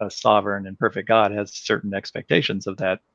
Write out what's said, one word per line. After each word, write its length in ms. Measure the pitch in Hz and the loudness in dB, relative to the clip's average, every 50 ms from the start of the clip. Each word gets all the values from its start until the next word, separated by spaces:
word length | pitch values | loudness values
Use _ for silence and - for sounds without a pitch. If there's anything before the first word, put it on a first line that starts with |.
a 80 | 107 98 | -8 -8
sovereign 560 | - - - 127 107 104 98 104 98 101 98 | -6 0 4 4 4 4 4 0 -4 -4 -6
and 120 | 95 95 | -8 -6
perfect 300 | - - 107 - 98 92 | -2 -2 -2 -2 -2 0
God, 240 | - 113 113 107 98 | 2 4 4 4 4
has 220 | 104 104 104 98 - | 2 -2 -6 -6 -8
certain 400 | - - - 113 98 - 104 98 | -8 -2 -2 -2 -2 -2 -4 -6
expectations 720 | 98 - - - - 101 - 147 165 139 - 107 98 - | -6 -6 -8 -12 -10 -2 0 2 2 2 2 -2 -4 -4
of 100 | 104 95 | -6 -6
that, 220 | - - 92 92 - _ _ | -4 -2 -2 -2 -4 _ _